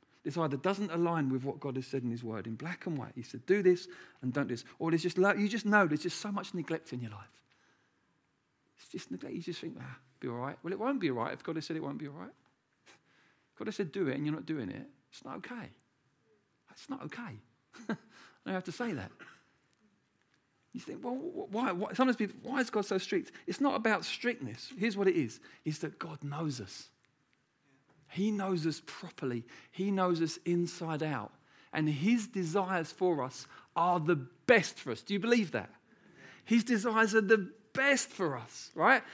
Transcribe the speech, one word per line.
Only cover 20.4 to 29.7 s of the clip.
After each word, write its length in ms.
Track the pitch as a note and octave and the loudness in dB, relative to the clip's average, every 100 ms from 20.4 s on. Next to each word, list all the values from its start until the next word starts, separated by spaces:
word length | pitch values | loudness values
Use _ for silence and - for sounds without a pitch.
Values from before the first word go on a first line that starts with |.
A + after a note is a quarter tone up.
| _ _ _ | _ _ _
You 60 | - | -12
think, 240 | - - | -12 -10
"Well, 120 | B3 C4 | -8 -6
wh-, 380 | E4+ - - | -6 -8 -6
why, 180 | G#3 B3 | -2 0
why?" 220 | F3 G#3+ | 0 -2
Sometimes 220 | - C4 A#3+ | 2 4 4
people, 200 | G#3 - | -2 -4
"Why 180 | - C4 | -4 -2
is 100 | A#3 | 0
God 160 | G#3+ G3+ | 0 0
so 120 | F#3+ | -2
strict?" 340 | - F#3 - - - | 0 -2 -2 -8 -6
It's 140 | - | 0
not 140 | C#4 - | 2 2
about 300 | A3+ G3 - | 2 2 0
strictness. 640 | - A#3+ A3+ B2 A#2+ - C#3 | -4 -2 -2 -6 -8 -10 -2
Here's 180 | A3+ G3+ | -2 2
what 120 | F#3+ | 4
it 80 | F3 | 4
is. 240 | A#2 - - - D3+ | 2 -4 -20 -10 -6
It's 140 | D3+ | -4
that 200 | D#3 - | -6 -8
God 240 | E3 D3+ | -10 -8
knows 380 | C#3+ D3 D#3 B2 | -6 -4 -4 -4
us. 280 | F#2+ - - _ _ _ _ _ _ _ _ _ _ _ - | -8 -14 -18 _ _ _ _ _ _ _ _ _ _ _ -10
He 240 | F3+ G#3+ | -2 0
knows 340 | G#3 F#3+ F3 D#3+ | 0 0 0 0
us 160 | D3+ - | -2 -8
properly. 580 | - F3 - C3 A#2+ A2+ - - | -14 -14 -6 -4 -4 -6 -16 -12